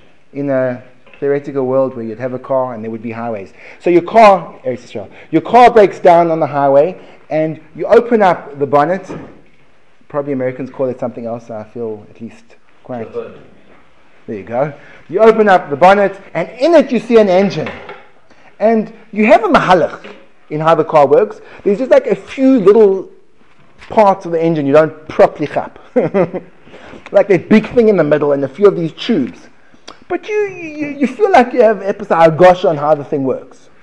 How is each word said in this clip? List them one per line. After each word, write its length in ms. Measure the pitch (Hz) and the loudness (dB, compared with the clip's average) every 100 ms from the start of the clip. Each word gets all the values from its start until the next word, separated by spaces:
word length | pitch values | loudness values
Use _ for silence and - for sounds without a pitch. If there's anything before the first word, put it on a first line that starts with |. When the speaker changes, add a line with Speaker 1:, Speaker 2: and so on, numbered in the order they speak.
| - - _ | -20 -20 _
Speaker 1:
in 160 | 139 143 | -10 -4
a 340 | 131 131 123 - _ - - | -2 -4 -6 -14 _ -20 -8
theoretical 460 | 143 143 143 139 127 | -4 -4 -4 -6 -2
world 300 | 131 131 123 | -2 -2 -6
where 100 | 113 | -12
you'd 140 | 107 | -10
have 140 | 127 | -10
a 60 | 127 | -10
car 340 | - 131 127 | -6 -4 -4
and 100 | 113 | -8
there 60 | 113 | -12
would 140 | 113 | -10
be 80 | 117 | -12
highways. 420 | 113 117 107 92 - - - | -10 -10 -10 -14 -20 -20 -6
So 100 | 180 | 0
your 120 | 170 | 0
car, 580 | 170 220 214 190 165 - | 2 6 6 6 -2 -10
Eretz 200 | 131 120 | -8 -8
Yisrael, 280 | - 214 190 - - | -12 -16 -16 -20 -4
your 100 | 156 | -4
car 280 | - 233 240 | 2 6 6
breaks 300 | 226 196 - | 6 4 4
down 320 | 190 170 170 | 4 4 2
on 80 | 160 | -2
the 80 | 143 | -2
highway 520 | 143 139 139 156 - - - - | -2 2 2 2 -4 -18 -20 -8
and 320 | 156 156 156 - 143 | -4 -4 -6 -16 -12
you 100 | 170 | 2
open 360 | 220 240 233 | 2 4 2
up 360 | 190 165 - 135 | 2 0 -6 -8
the 80 | 139 | -2
bonnet. 440 | 143 156 190 - - - - - - - - _ - - | 0 0 -4 -8 -16 -18 -20 -20 -20 -20 -20 _ -20 -10
Probably 260 | 147 143 | -8 -6
Americans 360 | 131 127 127 131 | -6 -6 -8 -12
call 180 | - 131 | -6 -6
it 120 | 123 | -6
something 260 | 127 120 117 | -10 -10 -12
else, 220 | 117 117 | -12 -12
so 80 | 110 | -16
I 100 | 107 | -14
feel 420 | 123 113 107 104 | -12 -10 -12 -16
at 120 | - | -20
least 240 | 113 - _ _ _ _ | -20 -20 _ _ _ _
quite 240 | - 123 110 | -14 -14 -12
Speaker 2:
Chauffeur. 300 | 120 107 - - - _ - _ _ _ - - | -12 -14 -18 -20 -20 _ -20 _ _ _ -20 -14
Speaker 1:
There 100 | 107 | -14
you 60 | |
go. 300 | 90 117 151 - - - - | -8 -6 -6 -8 -20 -20 -10
You 100 | 175 | 2
open 300 | 220 214 208 | 2 4 2
up 200 | 180 165 | 2 0
the 60 | 139 | 2
bonnet 440 | 175 202 196 - - | 4 4 2 -4 -10
and 140 | 160 208 - | -8 -8 -4
in 140 | 294 | 2
it 180 | 330 262 | 4 2
you 80 | 233 | -2
see 200 | - 233 | 2 2
an 100 | 214 | 4
engine. 400 | 180 202 156 127 - - - - - - - - - | 2 0 -4 -10 -12 -18 -20 -20 -20 -20 -20 -20 -4
And 360 | 208 226 - - - | 0 0 -4 -12 -10
you 140 | 196 214 | -2 2
have 180 | 339 | 2
a 40 | 415 | 2
mahalach 680 | 233 151 180 127 - - - - - - | 0 2 0 0 -6 -20 -20 -20 -20 -12
in 120 | 151 | -4
how 120 | 160 | 0
the 120 | 160 - | 0 2
car 200 | 156 139 | 2 4
works. 360 | 151 208 - - - | 2 0 -6 -20 -8
There's 160 | 190 202 | -4 -4
just, 120 | 262 | 2
like, 160 | 285 - | 2 2
a 80 | 202 | -4
few 440 | - - 262 269 | -6 -2 2 4
little 500 | 180 220 202 190 - - - - - - - - - | 4 4 4 2 -6 -20 -20 -20 -20 -20 -20 -20 -4
parts 360 | - 202 190 175 | 2 2 0 -4
of 60 | |
the 100 | 165 | -2
engine 240 | 165 160 139 | 0 0 2
you 80 | |
don't 340 | 147 156 - - | 2 2 -4 -6
properly 400 | - 190 - 147 | 2 2 0 -6
chap. 320 | 135 - - - - | -6 -8 -14 -8 -6
<laughs> 480 | 165 196 170 180 - - - - - - - | -2 -2 -4 -6 -16 -20 -20 -20 -20 -20 -6
Like 160 | - 196 | -4 0
that 200 | 185 - | -2 2
big 180 | 214 214 | 0 2
thing 160 | 247 220 | 0 2
in 80 | 190 | 2
the 60 | |
middle 300 | 147 147 143 | 0 0 0
and 100 | 139 | -2
a 40 | 135 | -4
few 200 | - 202 | 0 0
of 80 | 170 | 0
these 180 | 160 | -6
tubes. 560 | - - 202 113 - - - _ - - - - | -8 -4 -2 -4 -8 -20 -20 _ -20 -20 -20 -10
But 200 | 359 - | -10 -6
you, 200 | 427 403 | -6 -6
you, 400 | 370 320 302 294 | -8 -14 -10 -10
you 200 | 277 262 | -6 -6
feel 240 | - 415 | -2 2
like 220 | 349 240 | 2 2
you 80 | 269 | 2
have 200 | 220 202 | 2 0
episode 340 | 196 202 208 170 | -6 -8 -4 2
Agosh 520 | 165 151 180 180 196 | 2 6 4 4 0
on 100 | 151 | -2
how 180 | 147 156 | -2 -2
the 80 | |
thing 200 | 135 147 | -2 -4
works. 460 | 131 - - - - _ | -4 -6 -10 -20 -20 _